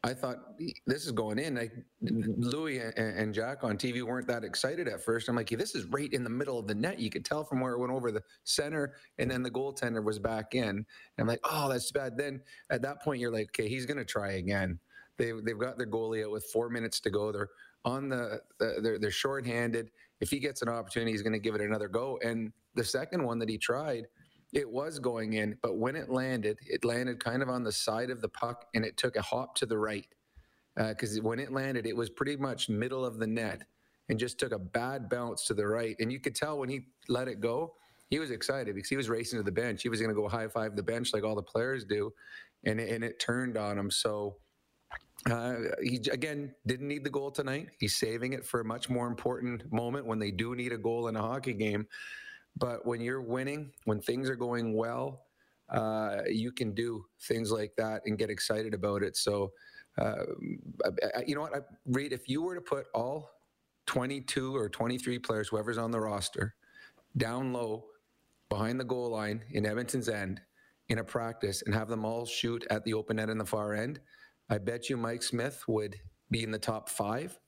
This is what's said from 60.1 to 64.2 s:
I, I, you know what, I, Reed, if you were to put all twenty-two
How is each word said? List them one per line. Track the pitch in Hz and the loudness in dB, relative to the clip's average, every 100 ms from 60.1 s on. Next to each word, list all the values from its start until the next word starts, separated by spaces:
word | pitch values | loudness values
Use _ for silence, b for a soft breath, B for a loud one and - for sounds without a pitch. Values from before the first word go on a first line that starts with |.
| 107 - - - - - - - | 0 -4 -4 -6 -6 -8 0 0
I, | 90 - 120 | 2 -2 -2
I, | - | -2
you | 143 | -2
know | |
what, | 156 139 | -2 -4
I, | 143 - - | -6 -12 0
Reed, | 127 143 | 2 2
if | 127 - | -6 -2
you | 139 | 0
were | 175 175 | 0 -4
to | |
put | - 139 123 113 | -2 -2 0 -2
all | 120 151 151 - _ _ _ _ - | 0 -4 -8 -20 _ _ _ _ 0
twenty-two | 131 127 139 | 0 2 -2